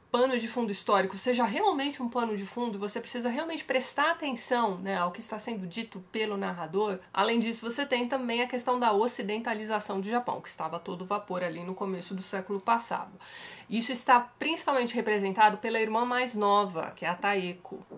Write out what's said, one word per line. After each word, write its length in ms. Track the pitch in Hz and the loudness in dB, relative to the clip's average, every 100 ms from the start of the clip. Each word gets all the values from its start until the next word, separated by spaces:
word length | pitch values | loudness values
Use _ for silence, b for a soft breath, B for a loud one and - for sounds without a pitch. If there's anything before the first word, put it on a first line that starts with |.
| _ | _
pano 260 | 240 262 240 | 4 6 4
de 80 | 226 | 0
fundo 260 | 247 220 | -2 -2
histórico 420 | 196 - 202 190 196 | 0 4 6 4 0
seja 300 | 247 247 226 | 2 4 4
realmente 580 | 277 415 294 285 285 | 4 4 4 0 -2
um 60 | 240 | -2
pano 260 | 247 226 202 | 0 0 -2
de 100 | 196 | -4
fundo, 320 | 240 240 202 | -4 -4 -2
você 220 | 202 226 | -4 -6
precisa 300 | - 247 240 | -6 -4 -2
realmente 340 | 254 330 320 | -2 -4 -4
prestar 480 | - 262 247 - 302 | 0 0 0 0 2
atenção, 640 | 330 302 240 - 247 220 180 | 2 -2 -4 0 2 2 0
né, 200 | 190 185 | -2 0
ao 120 | 180 | 0
que 120 | 202 | -2
está 180 | - 214 | -10 -8
sendo 260 | - 220 185 | -6 -6 -6
dito 380 | 220 233 190 185 | -8 -8 -12 -6
pelo 240 | 226 214 202 | -2 -2 -2
narrador. 640 | 190 180 156 185 214 190 B | -4 -4 -2 0 0 -2 B
Além 260 | - 220 233 | 0 2 2
disso, 280 | 220 226 226 | 0 -2 -4
você 180 | 233 277 | -2 0
tem 220 | 247 247 | 0 0
também 320 | 269 240 233 | -2 -2 -2
a 60 | 247 | -2
questão 300 | 254 254 247 | -2 0 2
da 140 | 233 | 4
ocidentalização 1120 | 202 233 - 196 214 233 214 214 208 208 196 | 4 2 0 -4 -4 -2 -4 -2 -4 -2 -4
do 60 | 196 | 0
Japão, 340 | 240 240 175 | -2 -2 -6
que 80 | - | -8
estava 260 | - 160 170 | -8 -6 -6
a 40 | |
todo 260 | - 175 185 | -6 -8 -4
vapor 360 | 208 208 180 | -4 -4 -4
ali 220 | 180 165 | -4 -4
no 100 | 175 | -8
começo 400 | 185 196 180 - | -6 -4 -4 -6
do 80 | 190 | -8
século 380 | - 190 190 202 | -6 -6 -4 -4
passado. 540 | 233 233 - - - - B B B B B | 0 0 0 -6 -6 -14 B B B B B
Isso 240 | 226 233 | -4 -2
está 260 | 240 - 247 | -2 6 6
principalmente 760 | 240 - 285 330 - 262 233 | 6 -4 -4 -2 0 0 2
representado 640 | 240 226 208 196 196 214 202 | 0 2 2 2 6 6 6
pela 200 | 226 226 | -2 0
irmã 240 | 220 226 | 2 2
mais 320 | 247 247 247 214 | 2 0 0 2
nova, 560 | 202 208 202 165 - | 6 6 4 -2 -6
que 120 | - 165 | -4 -4
é 20 | |
a 80 | 175 | 0
Taeko. 640 | 202 202 180 175 - 196 - | 0 0 -2 -6 -12 -14 -14